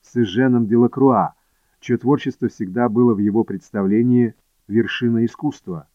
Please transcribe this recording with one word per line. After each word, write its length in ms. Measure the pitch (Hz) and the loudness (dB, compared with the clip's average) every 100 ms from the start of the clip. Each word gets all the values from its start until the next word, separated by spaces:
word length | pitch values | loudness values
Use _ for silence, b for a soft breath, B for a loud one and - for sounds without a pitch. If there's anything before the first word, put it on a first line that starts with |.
с 160 | _ 123 | _ -2
Эженом 500 | 107 101 131 120 107 | -2 0 2 2 2
Делакруа, 640 | 117 120 131 135 117 76 _ _ _ _ _ | 2 2 2 2 2 -2 _ _ _ _ _
чьё 180 | - 120 | -6 -4
творчество 520 | 120 143 135 - 117 | 0 -2 -2 -6 -8
всегда 400 | - 98 92 120 | -6 -6 -2 0
было 240 | 110 120 | 2 2
в 60 | 101 | 2
его 260 | 101 107 | 0 0
представлении 880 | 107 98 _ 107 98 107 123 123 117 - _ _ - | -2 -8 _ -4 0 0 2 2 0 -4 _ _ -4
вершиной 580 | 104 104 - 120 113 | -2 -2 -4 -2 0
искусства. 640 | 117 - 151 - - 82 - | -2 -4 -8 -8 -12 -12 -14